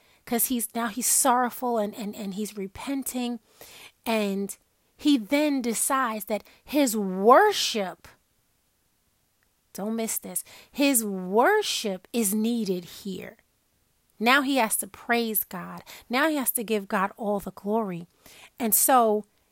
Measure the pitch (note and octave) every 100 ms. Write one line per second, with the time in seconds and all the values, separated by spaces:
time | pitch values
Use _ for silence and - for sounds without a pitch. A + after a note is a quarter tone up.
0 | _ _ - A#3+ - B3 - A#3 A#3 A3
1 | A#3 - C#4 B3 B3 - B3 A#3 G#3 G#3+
2 | G3+ G#3 G3+ F#3+ G#3 G#3 G3 - - C#4
3 | C4 B3+ A#3+ A#3+ _ - - - - _
4 | - A3 G#3 G3 G3 - _ _ _ -
5 | D4+ C#4 G#3 C#4+ D4+ C#4 A#3+ G#3+ - C4+
6 | B3+ A3 - G#3 - - - C#4+ C#4 G#3+
7 | G3 F#3 G3+ C#4 G#4+ G4 - A3+ F#3 -
8 | - - _ _ _ _ _ _ _ _
9 | _ _ _ _ _ _ _ - G3+ A3+
10 | A3+ - F#3+ F3+ - - - - C#4 C4
11 | G#3+ F#3+ F3+ G#3 D4 G#4+ G4+ - A3 F#3
12 | - A#3+ G#3 G#3+ A3 A#3+ G3+ F3+ F3 -
13 | G3+ F3+ - - _ _ _ _ _ _
14 | _ - A3 C4+ C4+ C4+ A3 - F#3+ -
15 | - A#3 A#3 G#3+ - F#3 F3 F3 - -
16 | - A#3+ D#4 D4+ A#3+ - G#3 G#3+ G3 G#3
17 | G3 - G#3+ G3+ F#3+ - G3 A3 G#3 F3
18 | F3 _ - - - - A#3 G#3 - C4
19 | A3+ G#3+ - _ _